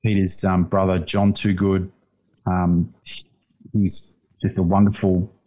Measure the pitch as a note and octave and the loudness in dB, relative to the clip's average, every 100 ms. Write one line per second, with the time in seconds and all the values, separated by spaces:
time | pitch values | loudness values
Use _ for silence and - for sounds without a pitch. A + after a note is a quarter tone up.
0 | A2+ G2 F#2 - G2 F#2 F2 G2 F#2+ F#2 | 0 0 0 -2 0 0 0 0 0 0
1 | D#2+ G2+ G2+ G2 G#2 F#2 G2+ F#2+ F#2 _ | -2 0 0 0 -2 0 2 0 -2 _
2 | _ _ _ _ - F2+ F2 E2+ E2+ - | _ _ _ _ -4 -2 2 0 0 -8
3 | - - - _ _ _ - A2 F#2+ - | -18 -18 -20 _ _ _ -6 -2 -2 -4
4 | - _ _ _ G2 - F2 G2 G2+ G2+ | -16 _ _ _ -4 -2 0 4 2 2
5 | G2 F#2 G2+ _ | 0 0 -2 _